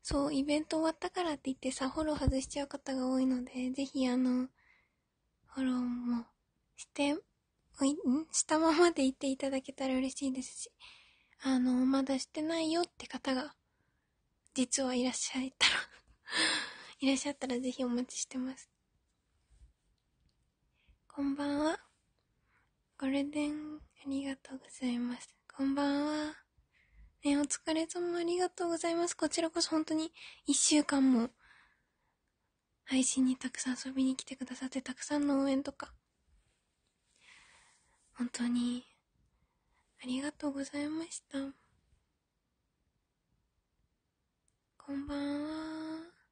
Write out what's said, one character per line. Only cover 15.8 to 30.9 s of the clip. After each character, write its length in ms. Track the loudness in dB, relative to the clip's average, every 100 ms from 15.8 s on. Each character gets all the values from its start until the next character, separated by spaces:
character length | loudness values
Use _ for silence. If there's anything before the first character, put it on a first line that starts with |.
| -4 -14 _ _ -6
<laughs> 720 | 0 0 0 -4 -12 -18 0
い 80 | 2
ら 80 |
っ 20 | 4
し 120 | 0
ゃ 40 |
っ 40 | -4
た 100 | -2
ら、 140 | -2
ぜ 100 | -2
ひ 140 | -2
お 40 | 0
待 160 | 0
ち 140 | -2 -6
し 80 | -6
て 100 | -4
ま 220 | -6 -8
す。 100 | -16 _ _ _ _ _ _ _ _ -20 -20 _ _ _ _ _ _ _ _ _ _ _ _ _ _
こ 160 | -4
ん 140 | -2 0
ば 100 | -2
ん 120 | 0
は。 180 | 0 0 -8 _ _ _ _ _ _ _ _ _ _ -6
ゴ 80 | -2
ー 40 |
ル 200 | 0 0
デ 180 | -2 -2
ン、 280 | -4 -8 -12
あ 320 | -16 _ -6
り 160 | -4
が 120 | -4 -8
と 200 | -12 -16
う 20 |
ご 100 | -16
ざ 180 | -6 -2
い 120 | -2
ま 220 | -4 -6
す。 120 | -12 _ _
こ 80 | -2
ん 140 | 0 2
ば 120 | 2
ん 180 | 2 0
は。 300 | -2 -4 -8 _ _ _ _ _ -20 -20 _
ね、 140 | 0 2
お 60 |
疲 320 | 2 -2 0
れ 120 | 0 0
様、 300 | -2 -2 0
あ 60 |
り 160 | 0 0
が 100 | 0
と 160 | 0
う 40 | -2
ご 100 | 0
ざ 100 | 0
い 60 |
ま 120 | 0 0
す。 80 |
こ 140 | 0 0
ち 140 | 0
ら 80 | 0
こ 100 | 0
そ、 100 | 0
本 140 | 0
当 100 | 0
に 160 | -2 -2 -8 -20 -10 0
一 80 |
週 300 | 2 6 4
間 280 | 4